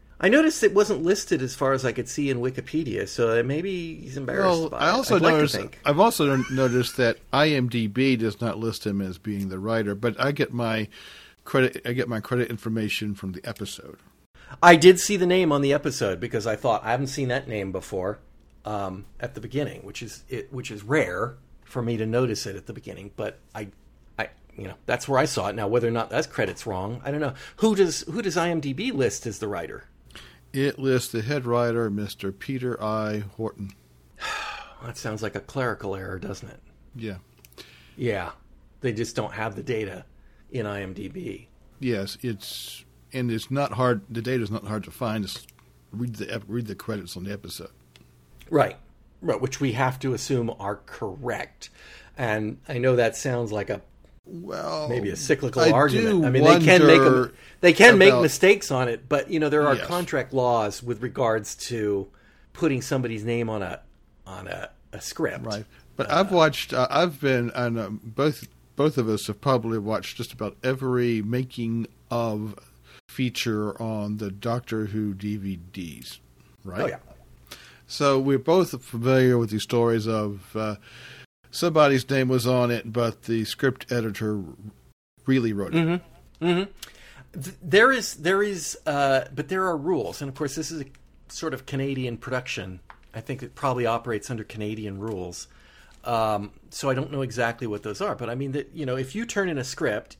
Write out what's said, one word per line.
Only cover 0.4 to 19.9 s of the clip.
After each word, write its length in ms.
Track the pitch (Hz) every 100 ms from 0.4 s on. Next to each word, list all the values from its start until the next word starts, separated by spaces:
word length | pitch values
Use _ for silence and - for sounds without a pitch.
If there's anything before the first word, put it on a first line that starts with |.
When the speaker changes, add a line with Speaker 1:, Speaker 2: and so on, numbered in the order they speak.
| 311 -
Speaker 1:
it 100 | 208
wasn't 300 | 202 208 165
listed 380 | 165 208 - 151
as 140 | 127 -
far 160 | 135
as 140 | 135 127
I 60 |
could 180 | 120 123
see 200 | - 143
in 120 | 123
Wikipedia, 640 | 127 127 - 156 156 101 95
so 340 | - 117 117
maybe 540 | 120 147 190 180 165 160
he's 220 | 131 135
embarrassed 420 | 127 190 190 170
Speaker 2:
Well, 100 | 160
Speaker 1:
by 100 | -
Speaker 2:
I 100 | 156
Speaker 1:
it. 20 |
Speaker 2:
also 240 | 233 - 196
Speaker 1:
I'd 60 |
like 100 | 165
to 60 | 156
Speaker 2:
noticed, 180 | 147 98
Speaker 1:
think. 240 | 101 - 151
Speaker 2:
I've 140 | 147
also 360 | 196 - 143 135 123
noticed 460 | 131 131 123 120 -
that 200 | 120 - -
I 180 | 135 156
M 200 | 143 123
D 180 | 120 110
B 300 | 104 135 123
does 240 | 110 -
not 160 | 113 101
list 280 | 113 110 107
him 160 | 101
as 160 | 95 90
being 300 | 104 101 98
the 120 | 92
writer, 360 | 104 113 104 101
but 240 | 117 110
I 140 | 131
get 200 | 143 143
my 360 | 120 113 110 104 - - - - _ -
credit, 360 | 139 127 - 120
I 80 |
get 160 | 123 120
my 100 | 110
credit 300 | - 123 117
information 680 | 113 117 113 107 - 107 98
from 160 | 95
the 80 | 90 -
episode. 500 | - 98 - - - _ _ _ - - -
Speaker 1:
I 140 | 170 165
did 240 | 175 180
see 160 | - 202
the 100 | 180
name 280 | 185 170
on 80 | 143
the 100 | 139
episode 480 | 143 143 131 107 90
because 260 | 120 113 107
I 120 | 107
thought, 260 | 127 104
"I 80 | 110
haven't 160 | 123 135
seen 220 | 147 127
that 180 | 127 135
name 240 | 107 95
before," 480 | 92 - 98 92 - - - _ - 107
um, 400 | 104 98 95 98 -
at 140 | 123 117
the 60 |
beginning, 420 | 117 135 135 -
which 200 | 101